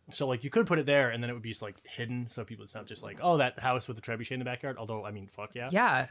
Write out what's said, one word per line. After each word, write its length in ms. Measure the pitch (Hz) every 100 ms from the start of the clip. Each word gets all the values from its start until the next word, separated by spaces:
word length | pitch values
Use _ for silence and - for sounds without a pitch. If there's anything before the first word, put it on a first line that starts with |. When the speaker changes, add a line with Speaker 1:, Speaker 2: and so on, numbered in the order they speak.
| -
Speaker 1:
So, 160 | - 135
like, 160 | 120
you 60 | 135
could 160 | 226 202
put 140 | 160
it 60 | 139
there, 240 | 143 123
and 120 | 117
then 80 | 120
it 40 |
would 80 | 120
be 60 | 113
just, 120 | 101
like, 240 | 104 - -
hidden, 420 | - 117 123 120
so 160 | - 107
people, 180 | 110
it's 100 | 107
not 120 | 107 104
just 160 | 107
like, 160 | 104 101
"Oh, 160 | 175 160
that 220 | 127 -
house 280 | 127 127 -
with 100 | 110
the 40 |
trebuchet 300 | - 113 117
in 80 | 131
the 60 | 123
backyard." 320 | 123 143 117
Although, 260 | 110 110 104
I 60 |
mean, 160 | 101 95
fuck 260 | - 107
yeah. 160 | 120 123
Speaker 2:
Yeah, 360 | 185 240 131 127